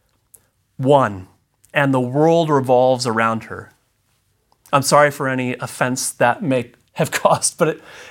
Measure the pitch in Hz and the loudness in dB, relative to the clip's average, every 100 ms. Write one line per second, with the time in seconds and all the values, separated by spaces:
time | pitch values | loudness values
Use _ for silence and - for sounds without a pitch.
0 | _ _ _ _ _ _ _ - 131 143 | _ _ _ _ _ _ _ -4 2 4
1 | 117 98 92 _ _ _ _ 147 139 135 | 2 -4 -14 _ _ _ _ -2 0 0
2 | 123 139 160 170 156 143 127 123 127 123 | 0 0 2 2 2 0 2 2 2 0
3 | 123 113 113 113 - 95 101 _ _ _ | 0 0 0 -2 -8 -16 -16 _ _ _
4 | _ _ _ _ _ _ - 139 135 147 | _ _ _ _ _ _ -4 -2 2 4
5 | 147 143 135 131 123 123 127 - 127 127 | 4 0 -4 -4 -4 -6 -10 -4 -4 -4
6 | - - 123 117 170 131 117 _ _ - | -6 0 0 0 -2 -2 -4 _ _ -6
7 | 156 - - 123 - - 160 - - - | -4 0 0 0 -2 -2 -2 -4 -12 -20
8 | - | -10